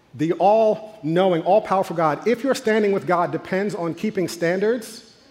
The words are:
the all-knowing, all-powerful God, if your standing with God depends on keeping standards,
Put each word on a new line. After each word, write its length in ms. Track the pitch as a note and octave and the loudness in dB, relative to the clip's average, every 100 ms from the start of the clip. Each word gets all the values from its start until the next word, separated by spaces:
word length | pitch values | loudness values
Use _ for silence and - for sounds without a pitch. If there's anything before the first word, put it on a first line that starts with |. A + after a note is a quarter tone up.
| _ | _
the 180 | A#2 D#3+ | -4 -2
all-knowing, 1080 | F3 F#3 A3 A3 G#3 - - D3 E3+ F#3+ E3 | 2 4 4 4 0 -6 -8 -2 2 2 2
all-powerful 500 | E3 G#3 G#3+ F#3+ F3+ | 2 2 2 0 -2
God, 320 | E3+ D#3+ C#3+ G#3+ | 0 0 0 0
if 160 | A#3+ | 0
your 140 | C4+ - | 0 -2
standing 340 | A3 A3 G#3 | 0 2 2
with 160 | G3 - | 0 0
God 240 | F3 E3 | 0 0
depends 460 | D#3 - F#3+ G#3 F#3+ | -4 -4 -2 -2 -4
on 180 | E3+ | -6
keeping 320 | D#3+ G#3+ G3+ E3 | -4 -4 -2 -4
standards, 880 | - E3+ F#3+ G#3 B3 - - - - _ | -2 -2 0 0 -2 -6 -18 -20 -20 _